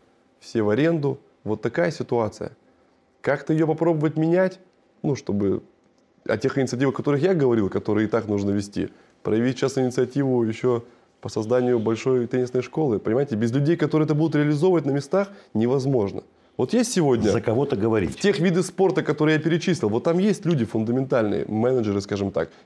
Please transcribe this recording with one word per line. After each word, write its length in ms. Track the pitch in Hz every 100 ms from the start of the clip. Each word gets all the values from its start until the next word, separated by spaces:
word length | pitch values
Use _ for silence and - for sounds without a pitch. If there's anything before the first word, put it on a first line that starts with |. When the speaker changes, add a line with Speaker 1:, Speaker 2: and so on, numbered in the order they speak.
| _ _ _ _
Speaker 1:
все 240 | - 113
в 60 | 104
аренду. 500 | 110 160 170 143 127 _ _
Вот 180 | - 107
такая 300 | 117 143 175
ситуация. 600 | 156 123 120 107 - - - _ _ _ _ _ _
Как-то 320 | - 143 -
ее 140 | 156 160
попробовать 500 | 156 165 160 156 151
менять, 420 | 160 175 185 185 _ _ _ _
ну, 120 | 151 127
чтобы 460 | - 101 101 95 - _ _ _ _ _ -
о 100 | 107
тех 200 | 127 139
инициативах, 380 | 127 120 139 -
о 20 |
которых 240 | 147 143
я 120 | 175 180
говорил, 340 | 131 117 98
которые 380 | 107 104 104 107
и 20 |
так 180 | 117 104
нужно 240 | 101 101
вести, 380 | 101 101 - - - _ _
проявить 340 | - 107 123 127
сейчас 200 | 139 131
инициативу 680 | 127 123 123 143 135 127
еще 400 | 110 110 127 120 - - _ _
по 80 | 117
созданию 500 | 117 110 127 123 120
большой 480 | 107 113 135 127 117
теннисной 340 | 127 123 127
школы. 360 | 120 - 151 101
Понимаете, 360 | 101 117 143 104
без 160 | 117
людей, 240 | 131 143 170
которые 300 | 151 156 156
это 80 | 147
будут 200 | 160 147
реализовывать 500 | 147 151 185 175 139
на 60 |
местах, 380 | 143 139 185 196 - -
невозможно. 680 | 107 117 139 131 131 98 - - _ _ -
Вот 160 | 123
есть 180 | 233 240
сегодня 380 | 185 147 120 104
Speaker 2:
За 100 | 104
кого-то 340 | 117 113 143 123
говорить. 360 | 110 110 104
Speaker 1:
в 80 | -
тех 200 | 202 175
видах 260 | 180 175 180
спорта, 380 | - 190 160
которые 320 | - 151 156 156
я 40 |
перечислил, 480 | 156 170 - 170 104
вот 140 | 113
там 140 | 170 165
есть 260 | 208 190 156
люди 200 | 160 110
фундаментальные, 800 | 113 110 127 131 131 107 95 -
менеджеры, 540 | 107 120 131 104 101
скажем 300 | 98 101 98
так, 180 | - 82 -